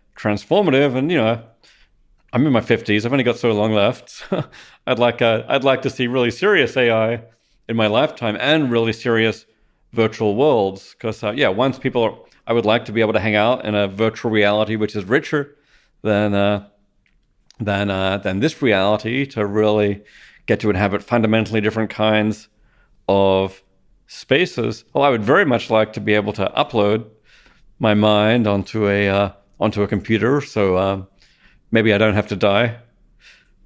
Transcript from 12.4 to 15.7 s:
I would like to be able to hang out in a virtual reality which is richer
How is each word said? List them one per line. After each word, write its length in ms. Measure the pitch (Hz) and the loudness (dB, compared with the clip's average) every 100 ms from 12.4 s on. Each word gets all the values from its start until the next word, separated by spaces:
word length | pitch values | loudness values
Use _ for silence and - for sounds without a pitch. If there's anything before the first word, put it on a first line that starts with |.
| - | -2
I 80 | |
would 120 | 117 107 | 0 2
like 200 | 117 113 | 0 0
to 60 | |
be 100 | 107 | -2
able 120 | 107 | 0
to 60 | 104 | 0
hang 160 | 107 104 | 0 2
out 300 | 113 127 - | 2 0 -2
in 80 | |
a 140 | 104 98 | -2 -2
virtual 420 | 98 110 - 117 | 0 -2 -2 -2
reality 460 | 110 104 107 107 110 | 2 2 2 0 -2
which 200 | 104 107 | -4 -4
is 80 | |
richer 520 | 92 143 - 147 139 _ _ | -2 -2 0 -4 -4 _ _